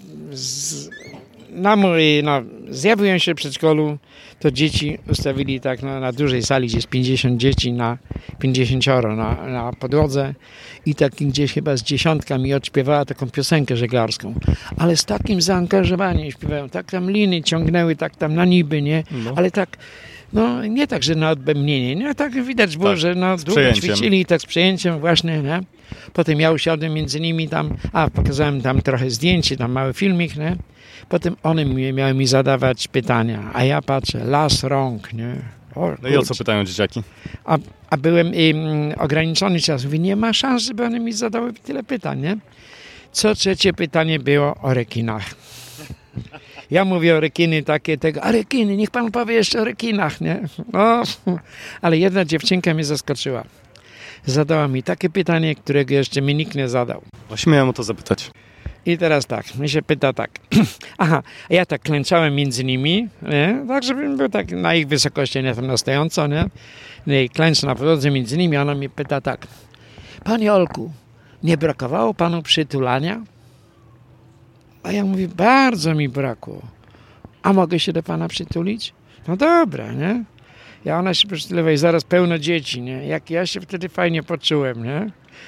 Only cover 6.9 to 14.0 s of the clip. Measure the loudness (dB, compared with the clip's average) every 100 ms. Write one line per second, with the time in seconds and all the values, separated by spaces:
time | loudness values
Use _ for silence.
6.9 | 0 0 2 2 2 2 2 0 -2 -2
7.9 | -4 -10 -14 -14 -4 -2 0 0 2 2
8.9 | 2 0 -2 -2 -4 -6 -6 -8 -8 -2
9.9 | 2 2 2 -2 -6 -16 -20 -20 -6 -4
10.9 | 0 0 2 -2 0 0 0 -2 -2 -2
11.9 | 0 2 0 -2 -2 0 -2 0 -2 2
12.9 | 2 0 -4 -4 -4 2 2 2 0 0
13.9 | 0